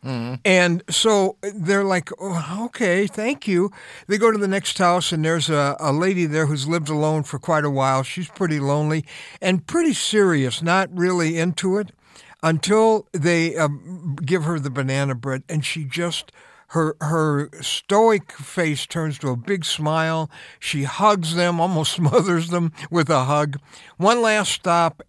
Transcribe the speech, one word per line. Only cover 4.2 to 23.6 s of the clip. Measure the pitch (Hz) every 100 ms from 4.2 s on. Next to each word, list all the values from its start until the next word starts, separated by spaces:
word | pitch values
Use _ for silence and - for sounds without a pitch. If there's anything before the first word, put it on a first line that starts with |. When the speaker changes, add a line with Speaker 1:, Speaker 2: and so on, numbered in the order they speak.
| 226
Speaker 2:
to | 214
the | 202
next | 196 - -
house, | 180 180 -
and | 165
there's | 160 165 156
a, | 147 143 139
a | 156
lady | 147 185 185 165
there | 151 151
who's | 151 139
lived | 170 147
alone | 151 151 156
for | 143 131
quite | - 156
a | 147
while. | 135 135 135
She's | 135 - 170
pretty | - 180 151
lonely | 139 143 151 160 - - - -
and | 185 185
pretty | - 339 330
serious, | 226 - 214 196 156 127 -
not | 165 185 190
really | 175 180 180 160 165
into | 175 - 190 196
it, | 202 - _ - - -
until | 160 160 - 214 220 214 -
they, | 185 156 170 165 160
um, | 151 143 - 180 165 139
give | 143 180
her | 156 165
the | 139
banana | 131 131 135 139
bread, | 127 135 131 -
and | 156
she | 139 165
just | 139 165 175 160 - - - - _
her, | 165 156 151
her | 151 165 156 143 147 -
stoic | - - - 202 226 208 -
face | - 139 - 165 143 -
turns | 170 156 139
to | 143
a | 123
big | 117 196
smile. | 156 - 151 160 160 160 156 - - -
She | - 147
hugs | 139 - 208 202 160
them, | 170 175 170
almost | 175 165 147
<laughs> | -
smothers | 175 247 196 170 165
them | 175 170 - -
with | 170 151
a | 151
hug. | 127 147 151 139